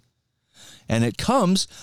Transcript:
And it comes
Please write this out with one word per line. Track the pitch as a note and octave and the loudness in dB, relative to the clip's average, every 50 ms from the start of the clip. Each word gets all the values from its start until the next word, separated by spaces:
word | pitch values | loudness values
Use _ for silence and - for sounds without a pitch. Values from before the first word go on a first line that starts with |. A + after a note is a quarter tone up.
| _ _ _ _ _ _ _ _ _ _ _ - - - - - _ - | _ _ _ _ _ _ _ _ _ _ _ -20 -20 -20 -20 -16 _ -4
And | A#2 A2+ A#2 | -2 0 0
it | A#2+ - | -2 -2
comes | - - - A#3+ C#4 G#3 F3 F#3+ F#3+ - - - - | -4 -2 0 2 2 2 2 2 0 -2 -6 -10 -20